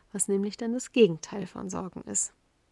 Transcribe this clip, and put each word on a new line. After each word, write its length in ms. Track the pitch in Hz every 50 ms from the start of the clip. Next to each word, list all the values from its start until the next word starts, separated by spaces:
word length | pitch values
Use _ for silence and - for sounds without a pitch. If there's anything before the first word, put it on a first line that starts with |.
| _ _
was 160 | - 196 -
nämlich 300 | - 196 196 202 208 -
dann 160 | - 240 226 233
das 180 | 254 - -
Gegenteil 560 | - 247 220 175 160 156 - - - 202 185
von 220 | 185 - - 190 185
Sorgen 320 | 185 170 185 175 - -
ist. 320 | - - 202 - - - - _ _ _ _ _ _ _